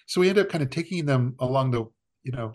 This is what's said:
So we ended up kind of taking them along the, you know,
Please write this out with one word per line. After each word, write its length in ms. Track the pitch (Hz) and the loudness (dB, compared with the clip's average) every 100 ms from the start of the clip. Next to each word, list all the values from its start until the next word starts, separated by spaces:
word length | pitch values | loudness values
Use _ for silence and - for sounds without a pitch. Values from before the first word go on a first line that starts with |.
So 160 | - - | -6 2
we 80 | 185 | 4
ended 160 | 196 | 4
up 80 | 196 | 2
kind 100 | 165 | 0
of 60 | 139 | -2
taking 380 | 165 165 180 147 | -4 -6 -4 0
them 280 | 131 123 123 | 2 0 -2
along 320 | 127 135 131 | -2 0 0
the, 160 | 120 110 _ _ _ | 0 -4 _ _ _
you 80 | - | -10
know, 200 | 120 113 | -8 -8